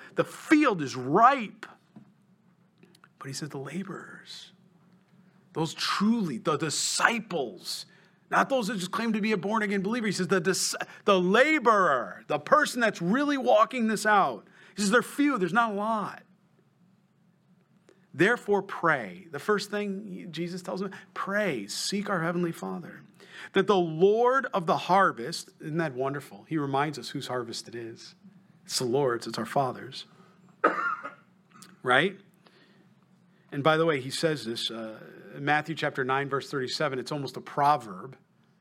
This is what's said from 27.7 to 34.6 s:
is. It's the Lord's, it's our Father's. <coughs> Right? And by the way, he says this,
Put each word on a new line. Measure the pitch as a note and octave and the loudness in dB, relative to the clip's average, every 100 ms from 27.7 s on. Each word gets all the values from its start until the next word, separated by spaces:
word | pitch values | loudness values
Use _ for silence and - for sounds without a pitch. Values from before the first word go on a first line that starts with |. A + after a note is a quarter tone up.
is. | A#2 A2+ A2+ - - - - _ _ | -12 -12 -14 -20 -20 -20 -20 _ _
It's | - - | -8 -4
the | B2+ | 0
Lord's, | C3 C3+ A#2 A2+ | 0 0 -2 -6
it's | A2+ | -8
our | |
Father's. | A2 D3 B2+ - B2+ - - _ - _ _ - | -4 -2 -2 -4 -12 -16 -18 _ -20 _ _ -2
<coughs> | - - C6+ - - - _ _ _ - - - | 0 0 -4 -6 -10 -18 _ _ _ -20 -20 -10
Right? | B2+ B2+ F#3 F#3+ _ _ - _ _ _ _ _ _ _ _ _ _ | 2 4 4 -2 _ _ -20 _ _ _ _ _ _ _ _ _ _
And | D3 | 0
by | D3+ D#3 | 2 4
the | |
way, | E3 D3 | 4 2
he | C3 | -2
says | - D#3+ D3 G#2+ | -2 -2 -2 -4
this, | A#2 | -6